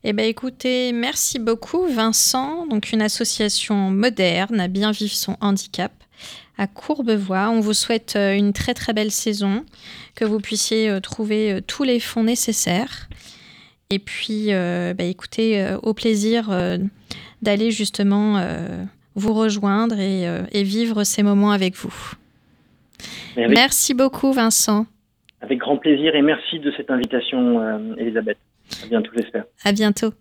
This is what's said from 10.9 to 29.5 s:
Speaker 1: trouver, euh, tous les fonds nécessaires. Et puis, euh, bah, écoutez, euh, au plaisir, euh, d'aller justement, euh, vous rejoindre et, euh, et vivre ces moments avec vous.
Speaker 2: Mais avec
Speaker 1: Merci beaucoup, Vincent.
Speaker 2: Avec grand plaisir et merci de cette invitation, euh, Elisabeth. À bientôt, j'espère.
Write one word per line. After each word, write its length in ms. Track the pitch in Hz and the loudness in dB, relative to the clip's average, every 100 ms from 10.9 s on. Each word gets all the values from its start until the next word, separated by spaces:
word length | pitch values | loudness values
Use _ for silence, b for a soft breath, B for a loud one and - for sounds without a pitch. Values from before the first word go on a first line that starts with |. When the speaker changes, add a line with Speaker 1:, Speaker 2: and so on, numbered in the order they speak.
| 196 | 0
Speaker 1:
trouver, 520 | - - 214 214 214 | -4 -6 -2 0 0
euh, 80 | 190 | -2
tous 220 | 190 - | -6 -2
les 180 | 269 240 | 0 0
fonds 220 | - 233 | 0 0
nécessaires. 840 | 220 240 - 214 - 180 262 - - B B B B B B B _ | 2 2 0 0 0 0 -2 -10 -16 B B B B B B B _
Et 80 | 196 | -4
puis, 560 | 202 - - 214 214 | -4 -10 -6 -2 0
euh, 400 | 190 175 175 175 | 0 0 -2 -2
bah, 100 | 180 | -2
écoutez, 560 | 175 185 - - 226 208 | -4 -6 -8 -2 2 2
euh, 140 | 190 196 | 0 -2
au 100 | 220 | -2
plaisir, 560 | 214 226 214 214 233 214 | 0 0 2 2 0 0
euh, 280 | 180 175 175 196 B B B B B | 0 0 0 -4 B B B B B
d'aller 280 | 214 208 226 | 0 2 2
justement, 680 | 220 202 - 202 202 214 202 | 0 -4 0 2 4 2 2
euh, 440 | 180 160 170 175 190 _ _ 202 | 0 -4 -6 -8 -10 _ _ -4
vous 180 | 214 | 0
rejoindre 640 | 220 220 208 202 202 233 208 | 2 2 2 2 2 2 0
et, 280 | 196 190 175 | 0 0 -2
euh, 180 | 170 180 | -4 -2
et 100 | 208 | -2
vivre 420 | 196 208 233 214 | 0 0 0 0
ces 180 | 202 - | 0 2
moments 280 | 202 202 208 | 4 6 4
avec 260 | 202 185 - | 4 2 -2
vous. 180 | - - - - _ _ _ _ _ _ _ - B B B 247 | -12 -12 -16 -16 _ _ _ _ _ _ _ -20 B B B 0
Speaker 2:
Mais 80 | |
avec 100 | 233 | 4
Speaker 1:
Merci 380 | 220 269 - - | 6 6 2 0
beaucoup, 400 | 254 269 - 269 | 2 2 4 2
Vincent. 540 | 269 226 220 - 208 220 _ _ _ _ _ | 4 2 2 2 2 0 _ _ _ _ _
Speaker 2:
Avec 160 | - 127 | -4 -2
grand 180 | - 143 | 0 2
plaisir 380 | 160 139 156 | 4 4 4
et 80 | 151 | 4
merci 360 | 143 147 - 165 | 4 2 -4 -4
de 140 | 143 | -4
cette 160 | 143 139 | -4 -2
invitation, 720 | 127 117 127 - 131 123 120 | -2 0 -2 -2 0 2 2
euh, 340 | 110 107 110 - | 0 -4 -6 -4
Elisabeth. 400 | - 110 - 208 _ _ _ B | -2 -2 -2 -6 _ _ _ B
À 20 | 107 | -2
bientôt, 240 | 226 - - | -2 0 -4
j'espère. 280 | - - - | -4 -8 -8